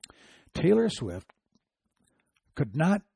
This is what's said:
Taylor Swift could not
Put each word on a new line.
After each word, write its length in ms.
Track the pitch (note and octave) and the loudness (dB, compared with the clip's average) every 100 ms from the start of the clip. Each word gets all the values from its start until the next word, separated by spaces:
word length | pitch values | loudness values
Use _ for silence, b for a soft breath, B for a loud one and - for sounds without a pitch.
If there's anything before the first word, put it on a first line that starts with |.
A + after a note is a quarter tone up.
| - b b b b | -20 b b b b
Taylor 360 | - E3+ A3 A3+ | 0 2 4 2
Swift 440 | - G#2 E2+ - _ _ _ _ _ _ _ _ _ _ _ _ | -2 -8 -10 -14 _ _ _ _ _ _ _ _ _ _ _ _
could 220 | - G#2 B2 | -6 -4 0
not 260 | E3+ G3+ - | 0 0 -4